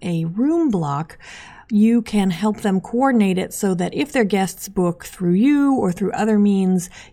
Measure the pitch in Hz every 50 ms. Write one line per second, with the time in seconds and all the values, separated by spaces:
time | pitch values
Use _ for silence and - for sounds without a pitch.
0 | - 180 170 165 160 165 170 214 254 302 330 339 330 285 202 175 160 143 139 143
1 | - - - - - - - - - - - - - - 220 202 214 226 233 240
2 | 233 - 214 208 196 190 170 165 208 214 208 - - 202 190 190 - - - 240
3 | 269 269 247 226 208 190 180 185 - - - - 214 196 185 175 180 175 - -
4 | 294 - - 269 220 185 208 196 190 180 - - - 196 - 196 180 175 175 -
5 | - - - - 185 175 175 190 233 285 294 285 277 277 269 240 202 185 175 -
6 | 202 185 - - 214 220 214 208 202 202 196 196 190 185 185 180 175 - - -
7 | - -